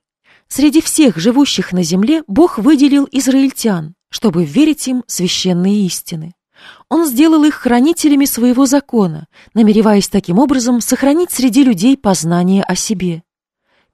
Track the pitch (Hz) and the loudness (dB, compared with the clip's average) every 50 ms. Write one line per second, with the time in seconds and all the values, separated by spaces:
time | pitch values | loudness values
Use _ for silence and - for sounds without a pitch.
0 | _ _ _ _ _ _ _ _ _ - - 269 285 302 240 320 - - - - | _ _ _ _ _ _ _ _ _ -12 -4 0 0 2 2 0 -2 -2 0 2
1 | 302 233 165 160 170 247 233 277 285 - - 196 - - 180 185 175 147 180 185 | 2 2 2 0 0 0 2 2 0 0 -2 -6 -6 -4 -4 -4 -2 -2 -2 0
2 | 208 254 320 330 302 - 196 269 - - - 220 190 285 320 247 294 269 285 285 | 0 0 -2 -2 -4 -2 0 2 2 2 0 0 2 2 4 4 4 2 2 2
3 | 277 - - 277 - 269 254 269 277 262 - - - 220 190 165 156 156 180 _ | 0 -2 -4 -4 -2 0 2 2 0 0 -2 -2 -4 -2 -2 -4 -6 -10 -16 _
4 | _ _ - - - 208 160 175 170 143 147 240 311 311 277 - - 254 254 247 | _ _ -8 -2 -2 0 0 0 -2 0 0 0 2 2 0 -2 -4 -6 -6 -6
5 | - - - - 180 180 - - - 185 175 175 180 196 208 208 196 170 - - | -6 -8 -8 -4 -4 -4 -4 -2 -2 -2 -2 0 0 0 0 0 -2 -2 -4 -8
6 | - - 175 156 160 170 - _ _ _ _ _ - - - _ _ - 262 330 | -12 -12 -12 -12 -14 -14 -18 _ _ _ _ _ -20 -20 -20 _ _ -4 -2 -2
7 | 339 294 226 247 311 330 320 311 294 302 - - - 247 240 240 262 330 330 - | -2 0 2 2 2 4 4 2 2 0 -2 -2 -2 0 2 2 2 0 0 0
8 | - 302 285 277 285 - - 226 240 247 247 254 277 233 285 277 - - 254 226 | 0 0 2 2 0 -2 -2 0 0 0 2 2 2 2 2 0 -2 0 -2 0
9 | 196 165 151 156 160 _ _ _ - _ - 214 233 208 202 220 208 220 208 202 | 0 -2 -4 -8 -14 _ _ _ -16 _ 0 2 2 4 4 4 4 4 2 2
10 | - - - 196 - - 175 214 302 262 285 262 226 247 247 233 - - 254 - | 0 0 -2 -4 -2 0 0 2 2 2 0 0 0 -2 -2 -2 -2 -2 -2 0
11 | 262 277 294 339 359 - - - 254 254 202 277 277 254 220 160 202 262 277 - | 0 0 2 0 0 -2 -2 -2 0 2 4 4 4 2 2 2 2 0 0 0
12 | - 202 185 - 156 165 175 180 180 185 190 196 - - 185 - - - 220 175 | 0 -2 -2 0 0 -2 0 0 2 2 0 0 0 -2 -4 -6 -4 -6 -6 -4
13 | 185 175 165 165 - _ _ _ _ _ _ _ _ _ _ _ _ _ | -4 -6 -6 -8 -12 _ _ _ _ _ _ _ _ _ _ _ _ _